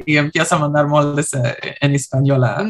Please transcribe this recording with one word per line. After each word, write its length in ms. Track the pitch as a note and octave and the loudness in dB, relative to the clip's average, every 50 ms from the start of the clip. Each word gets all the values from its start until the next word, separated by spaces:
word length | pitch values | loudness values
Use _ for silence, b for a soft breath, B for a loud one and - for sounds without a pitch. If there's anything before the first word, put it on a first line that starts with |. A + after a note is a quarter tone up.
| - | -4
y, 80 | D3+ D3+ | 0 0
y 40 | D3 | 2
empiezo 380 | C#3+ D3+ - E3 D#3+ - F3 | 2 0 0 -2 -2 0 0
a 40 | D#3 | 0
mandar 280 | D3+ C#3+ D3 D3 D3 D3 | 0 2 2 2 2 2
moldes, 460 | D3 D3+ D3 D3 C#3+ C#3+ D3+ - - | 2 2 2 2 0 -2 -2 -2 -2
eh, 420 | C3+ B2 A#2 - - - - - - | -2 -2 -2 -4 -6 -8 -12 -8 -2
en 140 | - C#3+ C#3+ | 0 0 0
español 480 | C#3 - - - C3 C#3 C#3 C#3 C3 B2 | 0 -2 -2 -2 0 2 2 2 2 2
a, 160 | A2+ G2+ - G3+ | 0 0 -2 -2